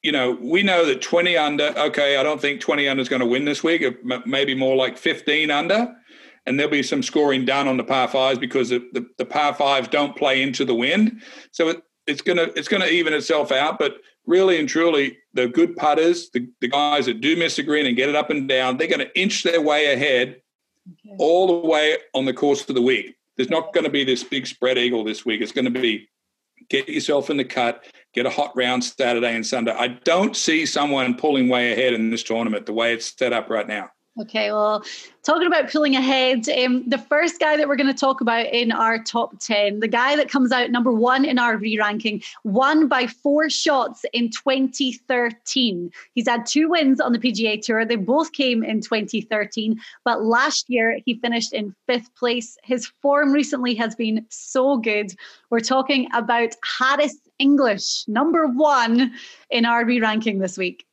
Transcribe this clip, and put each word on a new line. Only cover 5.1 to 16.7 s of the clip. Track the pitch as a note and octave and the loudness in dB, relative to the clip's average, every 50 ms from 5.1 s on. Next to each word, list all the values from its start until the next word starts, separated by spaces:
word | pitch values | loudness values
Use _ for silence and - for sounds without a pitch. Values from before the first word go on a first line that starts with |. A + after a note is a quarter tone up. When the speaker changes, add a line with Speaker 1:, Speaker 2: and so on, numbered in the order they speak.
| E3 D#3+ - - D3 D3+ D#3 D3+ | -2 -2 -2 -2 0 0 0 0
Speaker 1:
under. | D3 C#3+ D3+ E3+ G3 G#3+ A#3+ A#3+ - - _ _ - - - - - _ _ | 0 -2 0 0 0 0 0 -2 -6 -14 _ _ -20 -20 -20 -20 -20 _ _
And | - B2+ C#3 | -4 -2 -2
there'll | C#3+ D3+ D3+ | 0 0 0
be | C#3+ C#3 | -2 -2
some | - - C#3 B2 | 0 -2 -2 -2
scoring | - - D#3 D3+ C#3+ C3+ C3 B2+ | 0 0 2 2 4 2 2 2
done | B2 C3+ C#3 C#3 C#3 | 0 0 2 2 0
on | C3 | 0
the | B2+ A#2 | -2 0
par | B2 C3+ C3+ B2+ A#2+ | 0 0 0 0 2
fives | - C3+ C3 C3+ C3+ A#2+ | 2 2 2 2 2 0
because | C3+ B2 - C3+ B2+ A2+ | -2 -2 -2 -2 0 0
the, | B2 B2 B2 - - | 0 -4 -4 -4 -8
the, | B2+ A#2+ - _ _ | -8 -8 -8 _ _
the | B2+ | -8
par | - - D#3 D3 D3 C#3 | -4 -2 0 0 0 0
fives | - D3 C3+ C#3 C3+ B2+ A2+ | 0 0 2 2 0 0 0
don't | - D3 D3 C#3 C3+ | 0 0 0 0 -2
play | - D3+ C#3+ C3+ C3 C3 | -2 0 0 2 2 0
into | C#3 B2+ - C#3 | -2 -2 -2 0
the | B2+ B2 | 0 0
wind. | A2+ A#2+ C3+ E3 G3+ G#3+ A3 - - - - - - - _ _ | 0 2 0 2 4 2 2 2 -2 -18 -20 -20 -20 -20 _ _
So | - E3+ D#3+ | -2 0 0
it, | E3 E3+ _ _ _ _ _ | 0 -4 _ _ _ _ _
it's | - D3 C#3 - | -8 -6 -4 -2
gonna, | - F3+ F3 E3 - - | -2 0 0 0 -2 -2
it's | - D3 | -8 -4
gonna | - - G3 F#3+ | -2 -2 0 0
even | E3 D#3+ F3 E3+ D#3+ D3+ | 2 2 2 2 2 0
itself | D3+ B2+ - D#3+ D3+ C#3+ D3 C#3 | -2 0 0 0 0 0 0 0
out. | C3 C#3+ D3+ - - | 0 0 0 0 -2
But | D#3 C#3 - - - _ _ _ _ | -2 -2 -2 -6 -20 _ _ _ _
really | - E3+ F#3 F#3+ F#3+ F3+ D#3+ | 2 2 4 4 4 4 2
and | D3+ | 0
truly, | C#3 - D#3+ E3+ E3+ D#3+ D3 C#3 C#3 C3+ _ _ _ _ | 0 0 2 2 4 4 2 0 0 -4 _ _ _ _
the | - B2 A#2+ | 0 0 0
good | A#2+ D#3+ E3 E3+ E3+ | 4 2 2 2 2
putters, | - - D3+ D3 D3+ D#3+ E3+ F3 F3 - - | 0 2 2 4 4 4 2 2 0 -2 -6
the, | _ B2 B2 B2 - _ - | _ -6 -6 -6 -10 _ -6
the | |
guys | B2 | -2